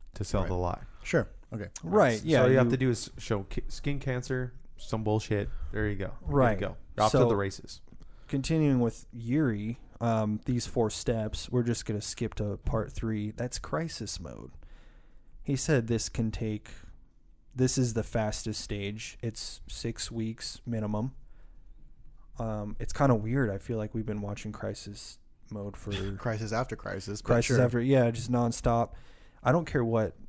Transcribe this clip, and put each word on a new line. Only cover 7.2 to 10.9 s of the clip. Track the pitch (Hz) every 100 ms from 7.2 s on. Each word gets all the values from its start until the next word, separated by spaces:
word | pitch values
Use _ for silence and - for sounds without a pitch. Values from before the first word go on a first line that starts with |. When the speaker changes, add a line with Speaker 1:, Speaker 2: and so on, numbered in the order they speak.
| 123
Speaker 1:
the | 104
races. | 98 - - - - - - - -
Speaker 3:
continuing | 139 131 160 151 127
with | 117 - -
Yuri, | 117 113 139 143 104 107 120 - -
um, | 117 113 107 107 -
these | 123 -
four | - 110